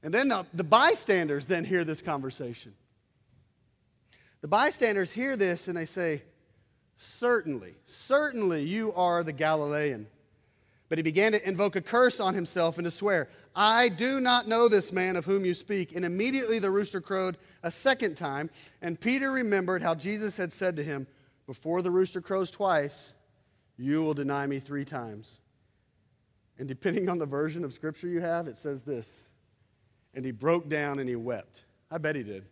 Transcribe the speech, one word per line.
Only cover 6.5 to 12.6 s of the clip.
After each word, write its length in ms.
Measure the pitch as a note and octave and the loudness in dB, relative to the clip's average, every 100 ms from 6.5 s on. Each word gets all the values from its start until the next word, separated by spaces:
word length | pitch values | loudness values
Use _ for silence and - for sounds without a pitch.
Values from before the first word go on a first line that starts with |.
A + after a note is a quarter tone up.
| _ _ _ _ _ | _ _ _ _ _
"Certainly, 760 | - - A#3+ A#3+ D#3+ C3+ F#2 D#2+ _ | -20 -4 0 2 0 -6 -8 -20 _
certainly 800 | - - C4+ D4+ B3 G3+ E3 | -20 2 2 2 0 0 0
you 280 | C#3+ G#3 A3 | 0 -2 -2
are 300 | F3+ F3+ E3+ | 2 2 2
the 100 | E3 | 0
Galilean." 760 | D3 D#3 D#3 D3 D3 D3+ B2 G#2+ _ _ _ _ _ _ _ _ | 0 2 2 0 0 -2 -2 -10 _ _ _ _ _ _ _ _
But 100 | D#3+ | -2
he 60 | |
began 300 | E3 D#3 G#3+ | 2 4 4
to 140 | G#3+ F#3+ | 4 0
invoke 280 | F3+ G3+ F#3+ | 0 0 0
a 60 | |
curse 380 | E3 A#3 B3+ A#3+ | 0 4 4 4
on 140 | G3 | -2
himself 460 | G3 E3+ F#3 | -2 -4 0